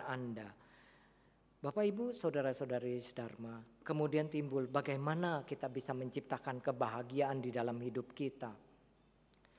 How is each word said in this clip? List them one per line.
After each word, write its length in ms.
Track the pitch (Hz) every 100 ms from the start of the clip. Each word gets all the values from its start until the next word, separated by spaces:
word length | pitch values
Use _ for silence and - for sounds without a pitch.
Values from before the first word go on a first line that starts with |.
| 135
Anda. 400 | 127 123 110 104 - - - - - - - - _ _ -
Bapak, 320 | 143 214 208
Ibu, 240 | 202 240
saudara-saudari 880 | 240 165 143 135 127 127 123 123 123
sedharma, 560 | 120 - 117 - 113 113 117 -
kemudian 480 | - 151 151 151 156
timbul 400 | 151 143 135 123
bagaimana 720 | 143 143 139 147 165 175 151
kita 240 | - 143 135
bisa 240 | 131 -
menciptakan 720 | 131 131 139 - 131 139 127
kebahagiaan 800 | 139 123 113 117 123 135 139 135
di 80 | 123
dalam 320 | 120 120 120
hidup 320 | 123 123 120
kita. 400 | - 139 - 117 101 - - - _ _ _ _ _ -